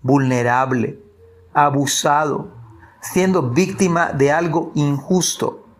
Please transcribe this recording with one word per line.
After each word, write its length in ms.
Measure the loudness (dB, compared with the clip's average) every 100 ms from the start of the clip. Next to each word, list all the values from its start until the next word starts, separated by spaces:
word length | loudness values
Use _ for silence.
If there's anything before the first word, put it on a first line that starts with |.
vulnerable, 960 | 2 2 4 2 2 2 0 0 -4 -6 -20 _ -20 -20 -6
abusado, 1040 | 2 2 2 -2 -2 0 0 0 -4 -8 -16 -20 -20 -20 _ -6
siendo 380 | 0 2 2 0
víctima 640 | 0 0 0 0 2 0
de 200 | 2 2
algo 400 | 2 0 -2 -4
injusto. 920 | -2 0 -2 0 -2 -2 -4 -6 -8 -20 -20